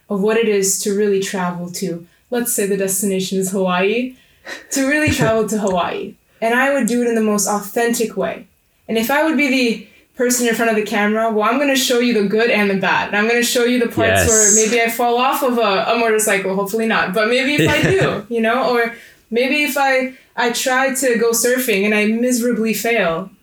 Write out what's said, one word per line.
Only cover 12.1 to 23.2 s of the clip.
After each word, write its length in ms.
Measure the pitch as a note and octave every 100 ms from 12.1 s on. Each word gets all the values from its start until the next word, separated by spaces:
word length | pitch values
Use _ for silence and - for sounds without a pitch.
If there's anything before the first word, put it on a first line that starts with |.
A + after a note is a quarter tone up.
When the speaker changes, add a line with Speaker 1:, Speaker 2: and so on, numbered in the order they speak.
Speaker 1:
the 140 | G#3+ G3
good 220 | G#3+ A#3
and 180 | G#3 G3+
the 80 | G3
bad. 320 | F3+ E3+ -
And 80 | G3+
I'm 120 | A3
gonna 140 | A#3+
show 220 | A#3+ B3+
you 140 | A#3+ B3
the 80 | A#3
parts 400 | - F#3+ F#3+ A#3
Speaker 2:
Yes. 20 |
Speaker 1:
where 380 | A3 A3 A3+ A3
maybe 160 | A#3
I 80 | A3+
fall 260 | A#3 A#3+ A#3+
off 240 | C4 C#4+
of 160 | C4+ A#3+
a, 340 | G#3+ F#3+ -
a 60 | A#3
motorcycle, 560 | A3+ G#3+ G#3+ G3 F#3+ F#3+
hopefully 300 | F#3+ A3 A3+
not, 280 | F#3+ F3
but 140 | G3+ G#3+
maybe 260 | B3 C4+ D4
if 60 | E3
I 120 | D4
Speaker 2:
<laughs> 80 | D#4+
Speaker 1:
do, 360 | F#4+ - G3 -
you 60 | A#3
know, 340 | A3 B3+ B3+
or 220 | A#3+ A#3 - - - _
maybe 320 | A3+ C4 D4
if 140 | D4 C#4+
I, 360 | C4+ C4 B3+ - _ -
I 140 | A#3+
try 420 | A#3 C4 C4 C4+
to 240 | C4 C4+ A3
go 120 | A#3
surfing 540 | A3+ A#3+ B3+ B3+ G3
and 100 | G#3
I 120 | G#3 G#3+
miserably 680 | A3+ B3 B3 A#3+ G#3 A3+
fail, 560 | G#3 A#3 A#3 F3 E3